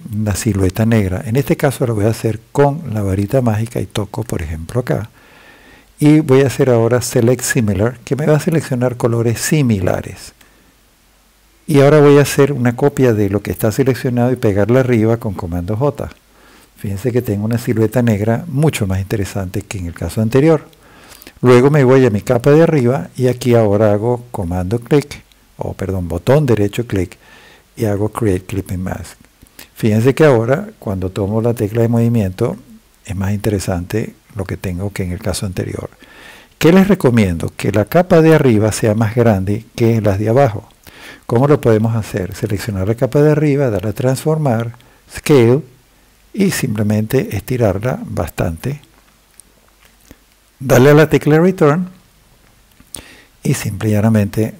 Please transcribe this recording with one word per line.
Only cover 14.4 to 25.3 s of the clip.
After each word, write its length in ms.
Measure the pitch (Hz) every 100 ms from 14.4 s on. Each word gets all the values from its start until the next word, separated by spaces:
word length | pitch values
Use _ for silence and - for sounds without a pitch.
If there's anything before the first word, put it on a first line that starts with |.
| 110 98 101 127
arriba 380 | 127 120 110 113
con 160 | 117
comando 420 | 95 87 87 87 107
J. 320 | 143 - - - _ _ _ _ _ _
Fíjense 340 | 107 98 127
que 80 | 120
tengo 240 | 120 101
una 140 | 107 117
silueta 420 | 120 107 110 123
negra 460 | 117 104 104 113 175
mucho 400 | 135 156 - 98
más 140 | 95
interesante 600 | 95 110 95 101 90 101
que 160 | - 98
en 100 | 87
el 80 |
caso 280 | - 85 110
anterior. 400 | 110 135 156 156 - _ _ - - - - -
Luego 280 | 127 123 135
me 140 | 151
voy 220 | 127 135 127
a 40 |
mi 120 | 104
capa 280 | - 123 147
de 100 | 151
arriba 480 | 165 156 120 135 175
y 120 | - 127
aquí 280 | 120 123
ahora 380 | 117 110 101 107
hago 320 | 104 113 123 120
comando 480 | - 87 90 90 117
clic, 440 | 120 147 - - _